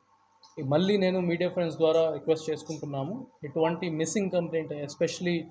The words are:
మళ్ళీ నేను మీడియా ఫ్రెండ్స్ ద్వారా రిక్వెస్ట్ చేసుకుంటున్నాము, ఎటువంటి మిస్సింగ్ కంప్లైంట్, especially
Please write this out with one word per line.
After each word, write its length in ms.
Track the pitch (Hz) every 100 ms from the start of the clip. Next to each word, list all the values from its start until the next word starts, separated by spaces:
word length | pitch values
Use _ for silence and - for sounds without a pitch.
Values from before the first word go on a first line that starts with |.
| _ _ _ _ - -
మళ్ళీ 320 | 135 147 190 208
నేను 240 | 185 185
మీడియా 300 | 175 170 180
ఫ్రెండ్స్ 260 | 180 170 143
ద్వారా 360 | 160 165 160
రిక్వెస్ట్ 380 | 147 151 156 -
చేసుకుంటున్నాము, 760 | 147 - 151 143 139 139 240 247 _
ఎటువంటి 460 | 147 165 160 170 180
మిస్సింగ్ 400 | 156 160 220 190
కంప్లైంట్, 420 | 180 170 165 156
especially 680 | 147 143 - 165 - 175 170 160